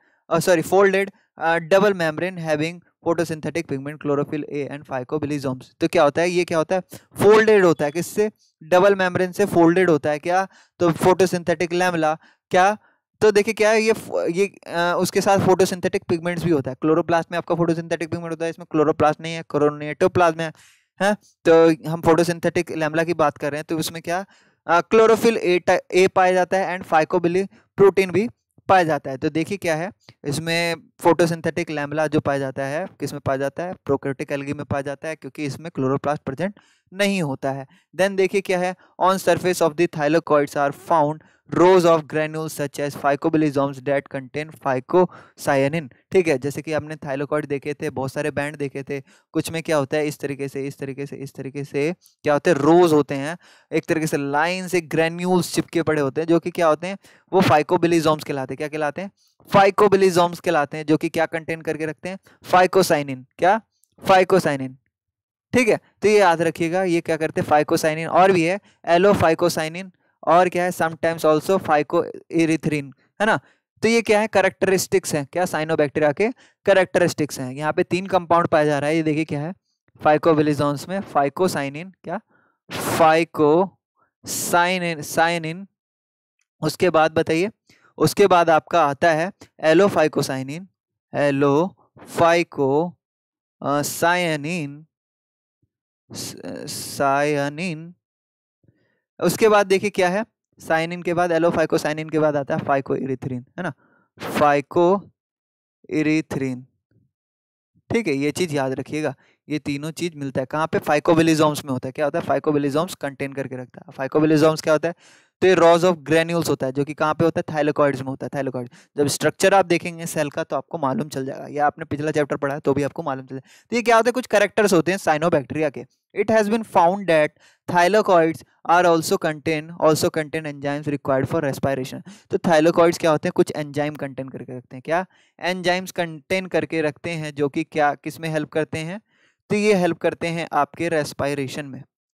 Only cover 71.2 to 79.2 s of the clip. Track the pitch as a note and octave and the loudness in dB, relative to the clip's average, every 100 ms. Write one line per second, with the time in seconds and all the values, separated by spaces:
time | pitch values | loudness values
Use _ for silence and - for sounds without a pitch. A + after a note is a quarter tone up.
71.2 | D#3 D3+ - F#3+ F#3 D3+ D3 E3+ - - | 2 2 2 -2 2 0 0 -2 -4 -8
72.2 | - E3 D#3+ D#3+ D#3+ D3+ C#3 C3 _ - | -6 -2 0 0 -2 -6 -8 -16 _ -4
73.2 | G#3+ E3+ - _ _ _ G#3+ A#3 A3 G#3 | 0 0 -4 _ _ _ 0 2 2 2
74.2 | G#3+ G3 F#3 - F#3+ F#3+ - F#3+ - D3+ | 2 2 2 0 0 0 0 -2 -2 -4
75.2 | C#3 E3+ F3+ D#3 D#3 D#3+ D3 - D3+ C#3+ | -4 -4 -4 -4 -2 0 0 0 0 0
76.2 | G#3+ - _ _ - F#3+ F3+ F3+ F3 - | -2 -4 _ _ 2 2 2 2 0 0
77.2 | D3+ - B2+ C3+ D3+ D3+ F3 F3 F#3+ F#3 | -6 -6 -10 -6 -4 -2 -2 -4 -2 -2
78.2 | E3 E3+ E3+ D#3+ D3+ D3 C#3+ E3 D#3 D3+ | 2 2 2 2 2 0 0 0 0 -2